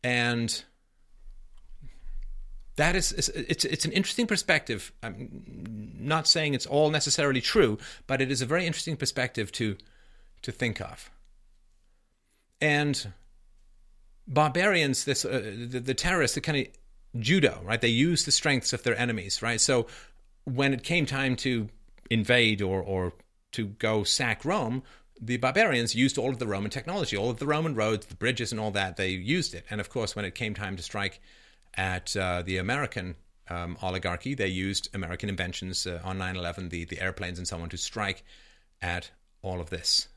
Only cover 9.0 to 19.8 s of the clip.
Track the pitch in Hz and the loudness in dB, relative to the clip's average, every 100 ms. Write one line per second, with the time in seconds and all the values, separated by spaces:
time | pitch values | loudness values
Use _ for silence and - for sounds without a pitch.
9 | 127 - 127 - 104 - 110 95 - - | -2 0 -2 -2 -4 0 -2 -2 -10 -20
10 | - - - - - - 120 104 - - | -20 -20 -20 -12 -12 -2 -2 -2 -8 -12
11 | - - - - _ _ _ _ _ _ | -18 -20 -20 -20 _ _ _ _ _ _
12 | _ _ _ _ _ _ 151 147 147 135 | _ _ _ _ _ _ 2 4 2 0
13 | 104 - - - - - - - - - | -4 -12 -20 -20 -20 -20 -20 -20 -20 -20
14 | - - - 143 151 143 196 180 147 127 | -20 -20 -2 4 4 4 4 4 4 2
15 | - 135 - 127 107 98 120 123 127 131 | 0 0 0 -2 -4 -8 -6 -4 -2 0
16 | 175 185 131 - - 147 - - - - | 2 4 2 2 0 0 -2 -8 -20 -20
17 | - 120 110 185 143 - 95 113 120 117 | -10 -4 4 6 6 2 -2 2 4 6
18 | 160 170 - - 160 135 - 123 - 107 | 4 4 6 6 6 2 2 0 0 2
19 | 120 110 92 - 113 117 - 127 | 0 -2 -4 -2 0 2 4 4